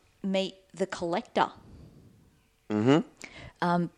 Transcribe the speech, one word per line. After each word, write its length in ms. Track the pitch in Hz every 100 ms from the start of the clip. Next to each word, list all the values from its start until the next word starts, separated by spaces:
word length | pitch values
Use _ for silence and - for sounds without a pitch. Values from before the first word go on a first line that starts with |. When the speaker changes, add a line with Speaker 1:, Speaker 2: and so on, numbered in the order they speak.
| _ _
Speaker 1:
meet 320 | 196 190 190 - _
the 120 | 165 190
Collector. 640 | - 170 185 - - 127 - - - - - - - _ _ _ _ -
Speaker 2:
Mm-hmm. 300 | 107 120 151 - - - - - -
Speaker 1:
Um, 280 | 175 175 170